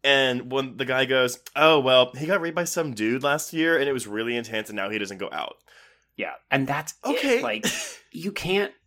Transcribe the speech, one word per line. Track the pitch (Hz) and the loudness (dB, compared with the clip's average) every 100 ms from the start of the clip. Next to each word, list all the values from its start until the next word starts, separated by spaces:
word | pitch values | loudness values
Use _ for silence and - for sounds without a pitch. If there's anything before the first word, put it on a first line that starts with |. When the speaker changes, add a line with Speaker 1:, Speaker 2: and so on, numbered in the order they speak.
Speaker 1:
And | 139 139 131 123 123 | 4 4 4 0 -2
when | 131 135 92 | -2 -4 -6
the | |
guy | 131 131 | -2 0
goes, | 131 131 127 123 - | 2 2 2 -2 -10
"Oh, | 143 156 156 | 4 6 6
well, | 131 127 127 131 | 8 6 6 0
he | 156 | -2
got | 190 | 0
raped | 170 165 | 0 -4
by | |
some | 170 175 156 | -2 -2 -4
dude | 110 110 127 | -2 -2 0
last | 143 151 - | 0 0 -2
year, | 165 160 165 | 0 2 2
and | 139 | 2
it | |
was | 131 104 | -2 -4
really | 104 117 120 | -6 -4 -4
intense, | 110 110 107 | -4 -6 -6
and | 104 | -6
now | 98 | -4
he | 107 | -4
doesn't | 98 95 | -6 -8
go | 95 | -8
out." | 76 - - _ - - _ _ - | -8 -10 -12 _ -20 -20 _ _ -10
Speaker 2:
Yeah, | 95 - _ | -10 -10 _
and | 139 135 | -2 0
that's | 143 156 - | -4 -8 -8
it. | 254 | -4
Speaker 1:
Okay. | - 277 247 | -2 0 0
Speaker 2:
Like, | 120 107 - - - - _ | -2 -4 -4 -6 -10 -14 _
you | 151 180 | -10 -8
can't | 196 165 196 208 - | -6 -2 0 -2 -8